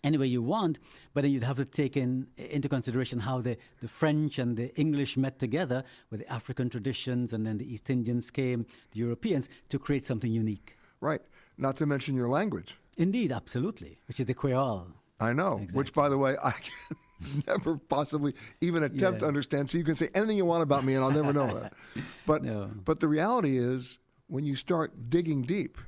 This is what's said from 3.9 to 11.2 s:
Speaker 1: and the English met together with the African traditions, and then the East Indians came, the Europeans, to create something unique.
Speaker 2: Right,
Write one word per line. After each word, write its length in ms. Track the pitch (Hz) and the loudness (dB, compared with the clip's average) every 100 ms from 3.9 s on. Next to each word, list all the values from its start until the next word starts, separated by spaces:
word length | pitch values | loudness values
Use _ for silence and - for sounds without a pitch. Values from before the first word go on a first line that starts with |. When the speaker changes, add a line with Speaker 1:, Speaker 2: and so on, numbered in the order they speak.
| - 156 151 151 - | 0 2 4 0 0
Speaker 1:
and 160 | 123 113 | -2 0
the 180 | 120 - | -4 0
English 380 | 156 143 135 - | 0 2 0 0
met 220 | 135 - | 0 -2
together 440 | 127 143 165 127 131 - _ | -2 0 0 -2 -4 -18 _
with 120 | 107 | -12
the 100 | - | -6
African 380 | 120 - 127 123 | -8 -6 -2 -2
traditions, 640 | 120 107 113 - 123 120 | -2 -4 -4 -2 0 0
and 120 | 113 110 | -2 -2
then 120 | 107 | -2
the 140 | - | -6
East 180 | 113 - | -10 -2
Indians 420 | 127 113 120 117 | 0 2 -2 -2
came, 340 | - 131 123 117 - _ | -2 0 -2 -4 -12 _
the 80 | 107 | -4
Europeans, 500 | 120 117 226 151 - - - | -2 -2 0 0 -2 -12 -6
to 80 | 139 | -6
create 280 | - 143 - | 0 -2 0
something 260 | 117 117 | -2 0
unique. 460 | 113 110 101 - - - _ | 2 0 -2 -10 -20 -20 _
Speaker 2:
Right, 200 | 147 156 | -2 -2